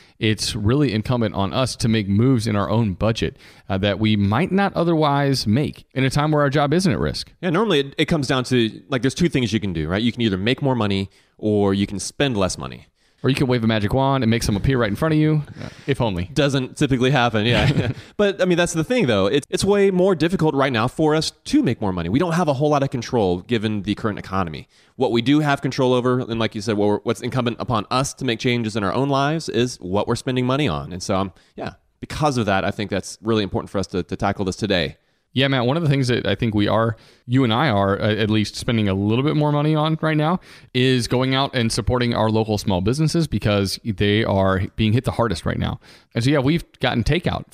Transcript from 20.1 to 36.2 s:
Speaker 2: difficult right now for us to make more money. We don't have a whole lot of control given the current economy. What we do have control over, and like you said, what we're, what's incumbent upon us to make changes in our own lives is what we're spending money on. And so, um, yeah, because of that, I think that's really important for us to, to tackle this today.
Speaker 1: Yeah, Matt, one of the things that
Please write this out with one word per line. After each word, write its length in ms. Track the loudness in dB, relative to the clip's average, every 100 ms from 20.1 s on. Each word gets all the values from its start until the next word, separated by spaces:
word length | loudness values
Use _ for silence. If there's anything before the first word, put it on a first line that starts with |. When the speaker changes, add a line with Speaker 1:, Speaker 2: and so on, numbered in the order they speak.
Speaker 2:
difficult 400 | 2 0 0 0
right 180 | 0 0
now 160 | 0 0
for 260 | 0 0
us 160 | 2 -2 -8
to 180 | -2 0
make 200 | 2 0
more 100 | -2
money. 160 | -2 0
We 100 | 0
don't 140 | 0
have 160 | 0 0
a 60 |
whole 160 | 2 2
lot 120 | 2
of 60 | 0
control 540 | -4 -2 0 2 0
given 400 | -2 -2 -2 -2
the 120 | -2
current 240 | -2 -4 -6
economy. 500 | -6 -4 -4 -6 -14 _ _ -4
What 160 | 0
we 80 | 2
do 200 | 2 2
have 200 | 2 0
control 320 | -2 0 2
over, 280 | 2 2 0
and 180 | -2 -4
like 160 | -4
you 80 | -4
said, 160 | -2 0
what 100 | 2
we're, 120 | 0
what's 200 | -2 -4
incumbent 380 | -4 -2 -2 -4
upon 260 | -2 -2 -2
us 240 | -2 -2
to 100 | -4
make 140 | -4 -2
changes 360 | 0 0 -2
in 80 | -2
our 100 | -2
own 160 | 0 0
lives 400 | 0 0 -2 -2
is 260 | -2 -2 -4
what 280 | -4 -2 -2
we're 80 | -2
spending 300 | -2 -2 0
money 200 | 0 0
on. 240 | -2 -6
And 120 | -10
so, 140 | -4 -2
um, 180 | -2 -8 _ -14
yeah, 180 | -12 -14 _ -18
because 380 | -12 -2 0 0
of 80 | 0
that, 180 | 0
I 60 | 0
think 200 | -4 -4
that's 280 | -4 -6 -8
really 220 | -2 0
important 260 | 0 -4 -6
for 80 | -6
us 100 | -4
to, 140 | -4
to 140 | -6 -4
tackle 300 | -2 -2 -4
this 100 | -4
today. 400 | 0 0 -2 -6 _ _ _
Speaker 1:
Yeah, 140 | -2 0
Matt, 180 | 2
one 120 | 0 0
of 80 |
the 40 | 2
things 200 | 2 2
that 180 | 0